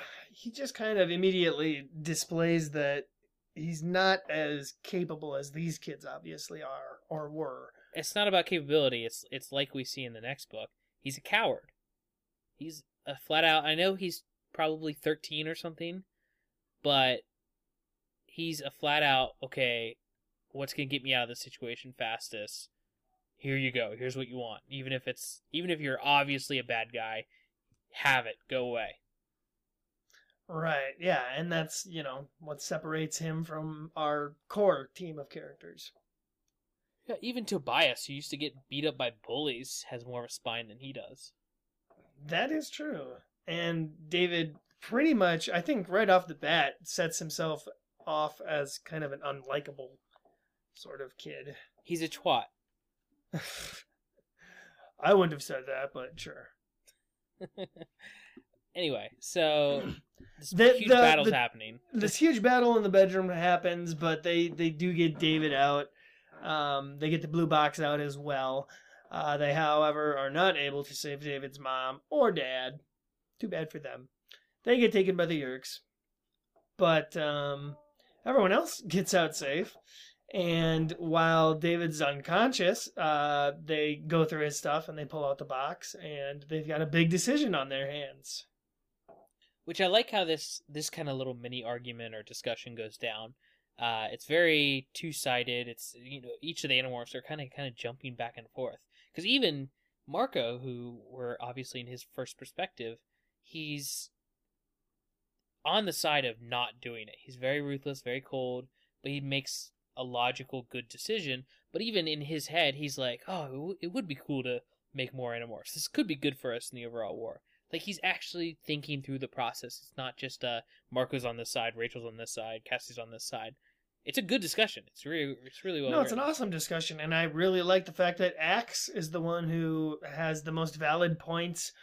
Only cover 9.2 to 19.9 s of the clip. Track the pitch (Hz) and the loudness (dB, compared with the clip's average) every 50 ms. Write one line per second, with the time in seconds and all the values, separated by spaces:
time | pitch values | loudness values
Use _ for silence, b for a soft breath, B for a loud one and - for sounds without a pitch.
9.2 | - - 135 131 - - 135 139 143 - - 135 123 - - 139 131 120 113 110 | -12 -10 -10 -10 -8 -4 -2 -2 -2 -2 -4 -6 -6 -6 -6 -8 -10 -10 -10 -10
10.2 | 110 127 139 - - - - 110 110 - _ _ _ _ _ _ - 139 135 - | -10 -10 -10 -10 -12 -14 -12 -12 -12 -14 _ _ _ _ _ _ -10 -8 -8 -8
11.2 | - - 208 214 226 160 117 - - _ _ _ _ _ _ _ _ _ _ _ | -6 0 0 2 2 2 0 -2 -4 _ _ _ _ _ _ _ _ _ _ _
12.2 | _ _ _ _ _ _ _ - 139 160 156 151 - _ _ _ - 139 139 135 | _ _ _ _ _ _ _ -14 -14 -12 -12 -14 -18 _ _ _ -12 -12 -12 -8
13.2 | - - 156 156 165 160 156 156 147 156 156 160 180 196 196 190 196 175 160 - | -2 0 4 6 6 6 6 6 4 2 2 4 4 2 2 0 -2 -4 -4 -6
14.2 | - _ _ _ _ _ - - 160 156 156 156 160 156 147 - - 156 156 151 | -12 _ _ _ _ _ -4 0 0 0 0 -2 -4 -6 -4 -2 0 -2 -2 -2
15.2 | - - 156 151 151 156 165 - - 170 160 151 170 170 175 190 190 _ _ _ | -4 -8 -6 -6 -4 -4 -6 -8 -8 -10 -10 -8 -8 -8 -8 -10 -12 _ _ _
16.2 | _ _ _ _ _ _ _ _ _ _ _ _ - 143 139 135 131 127 123 - | _ _ _ _ _ _ _ _ _ _ _ _ 0 2 4 6 6 4 2 0
17.2 | - _ _ _ _ _ _ _ _ _ _ _ _ _ _ _ _ _ _ _ | -4 _ _ _ _ _ _ _ _ _ _ _ _ _ _ _ _ _ _ _
18.2 | _ _ - - 165 165 160 151 143 139 - - - 147 147 151 151 143 135 131 | _ _ -10 -6 -6 -4 -4 -6 -8 -10 -8 -2 0 2 4 6 6 6 6 4
19.2 | 131 - - - - 131 - 143 131 123 120 117 113 113 | 4 0 -2 -10 -12 -6 -2 0 2 2 2 0 -2 -6